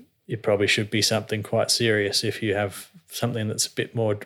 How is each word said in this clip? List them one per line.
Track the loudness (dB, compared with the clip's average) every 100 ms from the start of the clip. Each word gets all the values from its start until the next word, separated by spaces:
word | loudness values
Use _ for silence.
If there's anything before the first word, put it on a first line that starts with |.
| -20 _ -10
it | -4
probably | 2 2 4
should | 2 0
be | 0
something | 2 0 -2 -4
quite | -2 0 2
serious. | 2 2 2 2 0
If | -2 -2
you | 0 0
have | -2 -6 -16 -20 -16
something | -4 -2 -2 -2
that's | -2 -2
a |
bit | -4 -4 0
more | 0 0